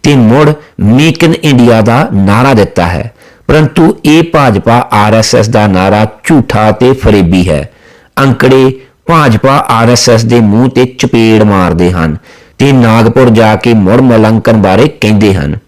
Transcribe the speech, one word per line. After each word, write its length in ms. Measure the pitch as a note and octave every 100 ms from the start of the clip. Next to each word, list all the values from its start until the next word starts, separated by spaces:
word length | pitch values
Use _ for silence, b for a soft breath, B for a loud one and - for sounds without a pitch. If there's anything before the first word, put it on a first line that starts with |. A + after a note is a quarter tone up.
ਤੇ 120 | - C#3
ਮੁੜ 340 | A2 B2+ D3+ D3+ B - G2
Make 380 | B2 D#3+ - E3
in 60 | D#3+ D3+
India 280 | B2+ A#2+ A2+
ਦਾ 260 | G#2+ A#2+ -
ਨਾਅਰਾ 400 | G2 G2 G#2 C3
ਦਿੱਤਾ 320 | A#2 G2 - F2
ਹੈ। 280 | F2 A#2 b b b -
ਪਰੰਤੂ 480 | D3+ D3+ - E3 - D3+
ਇਹ 180 | D#3
ਭਾਜਪਾ 640 | E3 D#3+ C3 G2+ - A#2 -
ਆਰ 220 | G#2+ G#2+
ਐਸ 220 | A2 A2 A#2+
ਐਸ 140 | G#2+
ਦਾ 180 | A2+ G#2
ਨਾਅਰਾ 380 | F#2 F#2+ G#2 A2 -
ਝੂਠਾ 480 | - D#3 A2+ A2 A2
ਤੇ 220 | - B2
ਫਰੇਬੀ 560 | C3 - G#2 E2+ F#2 F2
ਹੈ। 200 | D2+ C#2 b b b b -
ਅੰਕੜੇ 600 | C3+ A#2 C3 C3 C3 C3 B B -
ਭਾਜਪਾ 600 | E3 C#3+ G#2+ C3+ C#3+ -
ਆਰ 200 | A2+ A#2
ਐਸ 200 | B2 -
ਐਸ 160 | A2+ A#2
ਦੇ 140 | A#2+
ਮੂੰਹ 300 | G#2+ G#2+ B2+
ਤੇ 160 | B2+ B2+
ਚਪੇੜ 580 | - B2 A#2 A2+ A2
ਮਾਰਦੇ 480 | G#2+ G2 F2+ E2 F2+
ਹਨ 260 | F2+ D#2+ D2+ B B B _
ਤੇ 140 | C3+
ਨਾਗਪੁਰ 580 | C3 A#2 A2+ A2+ B2+ B2
ਜਾ 260 | A2 A2 G#2+
ਕੇ 180 | A#2+
ਮੁੜ 280 | A2 F#2+ A#2+
ਮੁਲਾਂਕਣ 560 | C3 A2+ A2 A2+ - A2+
ਬਾਰੇ 300 | F#2+ F#2+ -
ਕਹਿੰਦੇ 460 | - G#2 G#2+ G#2
ਹਨ। 240 | F#2+ D2 F#2